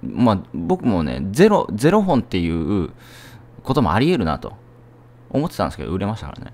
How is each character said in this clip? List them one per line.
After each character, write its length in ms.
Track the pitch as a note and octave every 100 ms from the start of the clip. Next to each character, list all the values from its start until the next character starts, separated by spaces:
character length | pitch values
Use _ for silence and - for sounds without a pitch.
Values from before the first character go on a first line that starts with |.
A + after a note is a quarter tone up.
ま 300 | - - A#2+
あ 60 | G2 -
僕 320 | - E2+ F3+ C#3+
も 180 | F#2
ね、 240 | D2+ B1+ E2
ゼ 180 | G#2+ G#3
ロ、 180 | G3 -
ゼ 180 | G#2 C#3
ロ 100 | G3+
本 180 | G3 C#3
っ 40 |
て 160 | - F#2+
い 100 | E2+
う 420 | E2 D2+ G2+ D#2+ - - - - - - -
こ 100 | -
と 80 | C3+
も 120 | G#2+
あ 60 | F2+
り 80 | D3
得 120 | F3+
る 60 | E2+
な 140 | C#2+
と 140 | - - - - - - - - -
思 160 | C#3 D#3+
っ 40 |
て 80 | -
た 80 | E2+
ん 20 |
で 20 |
す 60 | -
け 80 | A#1+
ど、 60 |
売 80 | F#2
れ 60 | G2+
ま 100 | A2
し 40 |
た 60 | -
か 60 |
ら 120 | -
ね。 80 | -